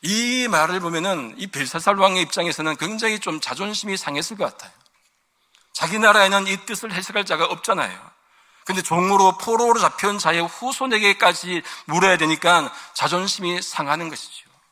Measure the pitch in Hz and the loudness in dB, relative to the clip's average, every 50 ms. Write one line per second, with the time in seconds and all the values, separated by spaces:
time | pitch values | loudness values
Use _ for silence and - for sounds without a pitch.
0 | - 160 208 220 240 240 247 254 247 240 190 156 156 160 175 190 175 170 170 160 | -2 -2 -2 0 0 0 0 0 0 2 2 2 2 2 0 -2 -2 -2 -2 -2
1 | 165 196 190 160 127 113 - - 185 190 - - 139 127 - 165 165 202 202 196 | 0 0 -2 -2 -4 -10 -10 -12 -12 -10 -6 -6 -6 -4 -6 -2 0 0 2 4
2 | 196 196 185 185 175 151 - 185 170 170 151 - 156 156 151 - 151 180 220 220 | 4 4 4 2 -2 -2 -2 -2 -2 -2 -2 -2 -2 -4 -2 -2 -4 -6 -4 -2
3 | 226 220 214 208 - - 160 156 - - 131 - 196 208 214 208 - 208 190 190 | -2 -2 -2 -2 -4 -6 -6 -6 -6 -8 -6 -6 -6 -6 -6 -6 -6 -6 -6 -6
4 | - - 143 143 165 - 220 202 175 120 - - - - _ _ _ _ _ _ | -4 -4 -4 -4 -6 -6 -4 -4 -4 -4 -4 -10 -20 -20 _ _ _ _ _ _
5 | _ _ _ _ _ _ _ _ _ _ _ _ _ _ _ - - 165 190 220 | _ _ _ _ _ _ _ _ _ _ _ _ _ _ _ -6 -4 -2 0 4
6 | 220 214 208 214 196 190 196 196 196 190 196 196 - - 220 190 - 220 185 180 | 6 6 8 8 6 6 4 2 0 0 -4 -6 -6 -10 -10 -8 -8 -6 -6 -6
7 | 190 - 202 214 202 190 175 156 165 170 190 170 - - 202 175 135 95 92 92 | -8 -4 -4 -4 -2 -2 0 0 0 -2 -2 -6 -2 -2 -2 -2 -2 -4 -6 -12
8 | - - _ _ _ _ _ _ _ _ _ _ _ - 190 190 175 - 165 175 | -18 -20 _ _ _ _ _ _ _ _ _ _ _ -6 -6 -4 -4 0 0 0
9 | 180 190 202 196 196 190 180 - - 233 226 226 240 240 233 233 185 156 - - | 2 4 6 6 6 6 4 2 -4 -2 0 2 4 4 4 4 4 2 0 0
10 | - 202 202 208 - 160 165 170 170 170 - - 240 254 269 - 269 262 233 214 | -2 -2 -2 0 0 0 0 0 0 -2 -6 -8 -8 -6 -4 -4 -2 0 0 4
11 | 214 202 196 - 233 190 175 - - 180 180 170 - - - - - - 151 175 | 4 4 4 4 4 2 2 2 -4 -4 -6 -6 -6 -8 -16 -16 -8 -2 0 2
12 | 185 190 185 165 160 156 160 147 - 170 175 170 147 127 - - - - - - | 4 4 4 4 4 0 0 2 4 4 4 4 4 0 -8 -14 -20 -12 -6 -4
13 | - 151 165 180 185 196 - - 190 175 175 180 185 - - - 156 139 147 160 | -2 -2 0 -2 -2 -2 -4 -4 -4 -4 -4 -4 -6 -8 -6 -6 -2 -2 -2 -4
14 | 170 160 147 - - - - - - _ _ _ _ _ | -4 -8 -10 -12 -14 -16 -18 -20 -20 _ _ _ _ _